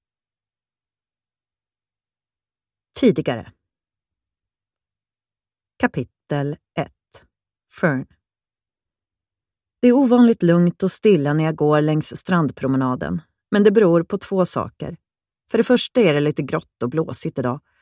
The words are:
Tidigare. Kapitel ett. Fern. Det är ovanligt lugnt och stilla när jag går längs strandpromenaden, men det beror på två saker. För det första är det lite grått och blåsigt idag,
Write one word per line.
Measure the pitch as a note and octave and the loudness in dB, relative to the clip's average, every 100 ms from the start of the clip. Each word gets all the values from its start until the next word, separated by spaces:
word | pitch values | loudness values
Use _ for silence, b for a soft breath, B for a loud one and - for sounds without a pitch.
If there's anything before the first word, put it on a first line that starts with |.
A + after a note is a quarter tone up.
| _ _ _ _ _ _ _ _ _ _ _ _ _ _ _ _ _ _ _ _ _ _ _ _ _ _ _ _ _ - | _ _ _ _ _ _ _ _ _ _ _ _ _ _ _ _ _ _ _ _ _ _ _ _ _ _ _ _ _ 0
Tidigare. | B3+ D#3+ D3 A#2 - _ _ _ _ _ _ _ _ _ _ _ _ _ _ _ _ _ _ _ _ _ _ - | 0 0 -4 -8 -12 _ _ _ _ _ _ _ _ _ _ _ _ _ _ _ _ _ _ _ _ _ _ -6
Kapitel | B3 - B2 _ - D3 C#3+ D3+ _ - | -4 -4 -12 _ -8 -6 -6 -10 _ -10
ett. | - _ _ - _ _ _ _ _ - | -10 _ _ -20 _ _ _ _ _ -4
Fern. | F3 C3 - _ _ _ _ _ _ _ _ _ _ _ _ _ _ _ _ _ | -2 -2 -8 _ _ _ _ _ _ _ _ _ _ _ _ _ _ _ _ _
Det | B3 | 2
är | |
ovanligt | B3 C4 B3 A#3+ A3+ | 4 4 6 4 4
lugnt | E3+ F3 F3 - | 2 4 2 0
och | F#3 | -4
stilla | - A3 F#3 C#3+ | 0 2 2 2
när | D3+ | 0
jag | D#3 D#3+ | -2 0
går | D3 D3+ | 2 2
längs | D3+ D#3 - - | 2 -2 -4 -8
strandpromenaden, | - F3+ C#3+ - C3 C3 C3 B2+ - F3 - _ _ | -2 0 0 -4 -4 -2 -2 -4 -6 -8 -10 _ _
men | G#3 | 2
det | G#3 | 4
beror | G#3 F#3+ E3+ | 4 4 2
på | E3 G3 | 0 -8
två | - F#3+ F3 | -4 -4 -2
saker. | - A#2+ - - E3+ _ _ _ _ _ | -4 -8 -12 -14 -14 _ _ _ _ _
För | A3 | -2
det | |
första | A3+ B3 - B3+ | 0 0 0 0
är | G3 | 2
det | D3 | 2
lite | D3 - | -2 -4
grått | C#3 D#3+ - _ | -6 -8 -8 _
och | A#2+ | -6
blåsigt | D3+ D3 C3 D#3+ - | -4 -4 -6 -6 -6
idag, | B2 C3 - _ | -6 -6 -12 _